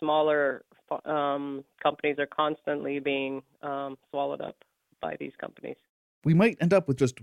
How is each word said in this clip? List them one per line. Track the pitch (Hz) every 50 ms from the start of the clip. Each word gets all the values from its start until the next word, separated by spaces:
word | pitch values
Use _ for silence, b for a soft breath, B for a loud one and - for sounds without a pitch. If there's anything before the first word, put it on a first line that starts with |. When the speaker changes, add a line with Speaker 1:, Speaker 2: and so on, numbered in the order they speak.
Speaker 1:
smaller, | 160 156 151 156 151 156 151 147 143 139 127 - - _ _ _ _ _ 156 - -
um, | 151 156 147 143 143 139 143 143 143 139 135 139 _ _ _
companies | - 151 147 - - 151 143 147
are | 143
constantly | 143 - - 156 151 156 - _ 139 147 147 135 139 143 143
being, | 135 143 135 135 135 135 135 135 135 _ _ _
um, | - 147 139 139 139 139 135 - _ _
swallowed | - 143 143 139 143 139
up | - - - _ - _ _ _ _ _ _ _
by | - 80 - -
these | - - - -
companies. | - - - - - 64 - - _ _ _ _ _ _ _ _ _
Speaker 2:
We | 151
might | 165 170 214 233 - -
end | 165 175
up | 196 190 175 -
with | 131
just | - 139 123 - -